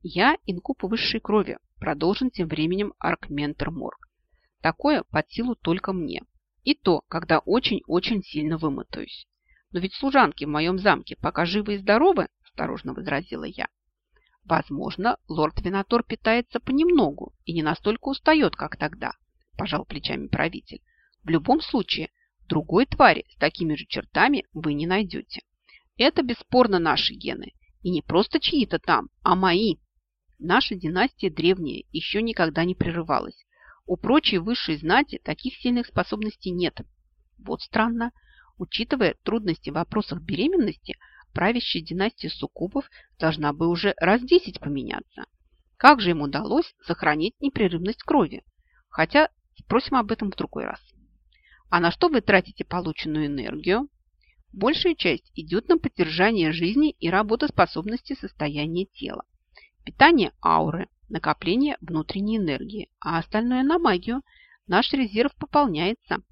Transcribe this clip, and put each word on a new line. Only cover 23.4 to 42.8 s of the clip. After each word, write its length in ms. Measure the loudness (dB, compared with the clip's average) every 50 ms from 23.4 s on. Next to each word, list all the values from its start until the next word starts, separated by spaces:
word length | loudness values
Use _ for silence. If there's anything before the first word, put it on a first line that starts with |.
| -2 -2 0 -2 -4 -4 -4
же 100 | -4 -6
чертами 600 | _ -10 -10 -10 -4 _ 2 4 4 2 0 -2 _ _
вы 200 | -6 -4 -4 -2
не 120 | -2 -2
найдете. 560 | 0 0 0 0 -2 -6 -10 -12 _ -16 -18 _ _ _ _ _ _ -20 -20 _ _ _ _
Это 240 | 2 2 2 2
бесспорно 580 | -2 -2 -4 -8 -6 _ 4 4 6 6 4 2
наши 340 | 2 2 2 0 0 -4 -6
гены. 400 | -6 -8 -8 -8 -8 -12 -16 _ _ _ _ _ _
И 100 | -6 -4
не 100 | -4 -4
просто 380 | -4 0 2 2 2 2 -2 -2
чьи-то 400 | -2 0 0 0 0 0 -2 -6
там, 300 | _ 0 0 0 0 -4 _ _
а 140 | _ 0 2
мои. 420 | 4 4 2 2 2 2 0 -2 _ _ _ _ _ _ _ _ _ _ _ _ _
Наша 360 | -2 0 2 2 2 0 -6
династия 540 | -6 -4 -4 0 0 0 0 _ _ -4 -4
древняя, 540 | -4 2 2 2 2 2 -2 -8 -8 -10 -12 _
еще 280 | -10 -8 -8 -4 -4 -2
никогда 440 | -2 -2 0 0 -2 0 0 0 -2
не 100 | -2 0
прерывалась. 720 | -2 -2 -2 -2 -6 -2 -2 -2 -2 -2 -6 -14 _ _ _ _ _ _ -20 -20 _ _
У 120 | -6 -6 -4
прочей 420 | 0 2 2 2 2 2 0 0
высшей 380 | -2 -2 -4 -4 -2 -4 -4 -4
знати 420 | 0 2 2 2 2 _ -6 -12 _
таких 320 | -8 -8 -6 -6 -10 -10
сильных 320 | -4 -2 0 0 0 -2 -2
способностей 640 | -2 -4 -2 -2 -4 -6 -6 -8 -8 _ -8 -6
нет. 300 | -4 -2 -2 -2 _ -6 -18 _ _ _ _ _ _ _ _ _ _ _
Вот 240 | -10 -10 -10 -10
странно. 500 | -10 -4 0 0 0 0 0 -4 -6 -6 _ _ _ _ -20 -20 _ _ _ _
Учитывая 580 | -12 -8 -6 -8 -4 -4 0 2 2 0 0 _ _
трудности 460 | -4 -4 -2 -2 -2 -4 -4 _ -8
в 40 | -6
вопросах 480 | -6 -6 _ -2 -4 -4 -4 -8 -10
беременности, 760 | -8 -6 -4 0 0 2 2 2 0 0 -2 _ _ -14 -14 _ -14 -20 -20 -20 -20 _ _
правящая 500 | 0 0 0 0 0 -2 -4 -6 -6 -6
династия 460 | -6 -4 -2 -2 -2 -2 _ -10 -10
суккубов 600 | -8 -8 -10 -10 _ -8 -8 -4 -4 -6